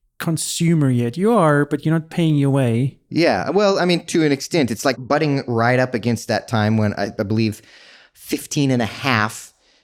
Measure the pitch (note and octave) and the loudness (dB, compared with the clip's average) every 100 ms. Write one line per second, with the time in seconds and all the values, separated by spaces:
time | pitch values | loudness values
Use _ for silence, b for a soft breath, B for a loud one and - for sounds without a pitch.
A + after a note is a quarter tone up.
0 | _ - E3+ D#3+ - - E3+ E3 C#3 B2 | _ -8 -4 -4 -4 -2 0 2 2 2
1 | A#2+ C#3+ G#3 A#3 D#3+ C#3+ C#3+ D3 D#3 D#3+ | -2 -2 0 2 4 2 2 -2 -2 -2
2 | D#3+ - D#3+ D3 C#3 C#3 B2 A2+ C3+ - | -2 -2 0 2 2 2 2 0 -2 -4
3 | _ - E3 G2+ A2 F#3 G3+ G3 F3+ E3+ | _ 0 2 2 0 0 2 2 0 0
4 | - E3+ D#3 C#3 - F3 A#2+ A2 C#3+ A#2+ | 0 0 2 0 -2 0 0 0 -2 -4
5 | A#2+ D3 D3+ C#3 - A#2 A#2 B2+ B2+ A#2+ | -2 0 0 -2 -2 0 2 2 0 -2
6 | G#2+ A2+ - G#2+ - A2+ G#2+ A2 G#2 - | -2 -2 -2 -4 -2 0 2 2 0 -2
7 | G2+ - G2+ A2 A2 G#2 B B B B | -4 -4 -2 0 0 -2 B B B B
8 | B _ - C#3+ - D#3 C#3 B2 G#2+ - | B _ -8 -8 -4 0 2 2 -2 -4
9 | C3+ A#2 G#2+ - - _ b b | -2 0 0 -4 -16 _ b b